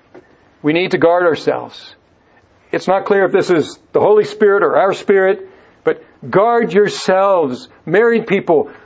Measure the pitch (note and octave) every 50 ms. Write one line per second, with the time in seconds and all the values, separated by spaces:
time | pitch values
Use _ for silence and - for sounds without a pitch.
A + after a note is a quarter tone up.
0 | _ _ - - - _ _ _ _ _ _ _ - D3 D#3 E3+ F#3 F3 F#3 D#3+
1 | D#3+ E3 E3+ F3+ F3+ E3+ D3+ - - D3 B2+ B2+ B2 A#2 - - - - - _
2 | _ _ _ _ _ _ _ _ _ _ _ _ _ _ - E3 - - F#3 G3
3 | - - G#3 G3 F#3+ F3 G3 F#3+ D3 - F3+ D#3+ C3+ - - - _ _ - D#3
4 | - F3+ G#3 G#3+ G#3 - - - G#3+ G3+ G3 G3+ F3+ C#3+ B2 C#3+ F3+ G3 F3+ -
5 | - - G3+ G3 F#3+ F#3+ G3 - - - - - _ _ _ _ - D#3+ D#3 -
6 | - _ _ _ - B2+ A2+ F#3 G#3 A#3 A#3 A#3 A#3+ E3+ E3 G3 G#3 F3+ - -
7 | - - F#3 F#3+ G3 G3+ G3 F3 D#3 C3+ B2 A#2+ - - _ _ _ E3 D#3+ G3+
8 | A#3 A#3 A#3 A3+ - - G3+ G3 - - E3+ C#3+ A2+ - - - -